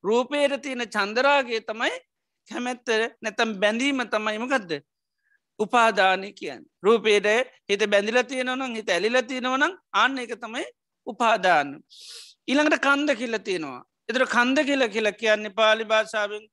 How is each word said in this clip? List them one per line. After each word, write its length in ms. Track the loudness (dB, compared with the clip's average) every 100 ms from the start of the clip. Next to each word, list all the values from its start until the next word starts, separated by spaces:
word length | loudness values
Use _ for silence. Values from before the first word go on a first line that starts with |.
රූපයට 540 | 2 0 0 0 0 0
තියෙන 260 | -6 -8 -4
චන්දරාගය 720 | -2 -2 2 2 2 0 -6
තමයි 340 | -6 -4 -4 -4 _ _ _ _ _
කැමැත්ත, 400 | -8 -6 -8 -2 -2 -2 _
නැත්නම් 340 | -12 -4 -4
බැඳීම 460 | 0 0 0 -2 -2
තමයි 340 | -2 -2 -4 -6
මොකද්ද? 320 | -2 -2 -2 -8 _ _ _ _ _ _ _ _
උපාදානය 760 | 0 4 4 4 4 2 -4
කියන්නේ. 380 | -10 -12 -12 -18 _
රූපයට 480 | 2 4 4 2 4 0 0 _
හිත 200 | _ -2
බැඳිලා 400 | 2 2 2 0
තියෙනවා 320 | 0 -4 -4 -4
නම්, 180 | -6
හිත 160 | -6 -2
ඇලිලා 320 | 0 2 0
තියෙනවා 360 | 0 -4 -4 0
නම්, 160 | 0 -2 _
අන්න 280 | 0 2 0
ඒක 160 | -8
තමයි 300 | -10 -10 -10 -10 _ _ _ -14
උපාදාන. 640 | -2 2 4 4 4 2 -8 _ -20 -20 -20 -20 _
ඊළඟට 380 | -2 2 2 2
කන්ද 360 | 2 2 2 -2
කියලා 220 | -2 -6
තියෙනවා. 400 | -4 -6 -6 -10 -18 _
ඒතර 220 | -8 -2 0
කන්ද 380 | 2 2 2
කියලා, 240 | 2 0 0
කියලා 240 | 0 -2
කියන්නේ 380 | -2 0 0 0
පාලි 340 | 0 2 2
භාෂාවෙන් 600 | 2 0 0 -4 -4 -8 -14